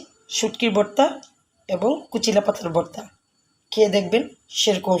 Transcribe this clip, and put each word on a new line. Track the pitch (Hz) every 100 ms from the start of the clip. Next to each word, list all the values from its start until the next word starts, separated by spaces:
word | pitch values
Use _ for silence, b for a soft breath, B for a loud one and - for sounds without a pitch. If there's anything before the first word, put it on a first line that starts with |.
| - _ - -
শুটকির | 220 - 233 202
ভর্তা | 208 - 294 277 - _ _ _ -
এবং | 185 208 302 -
কুচিলা | 226 - 202
পাতার | 202 - 170 165
ভর্তা। | 160 - - _ _ _ _ _ -
খেয়ে | - 208 196
দেখবেন | 180 226 - - _ -
সেরকম | - 185 185 180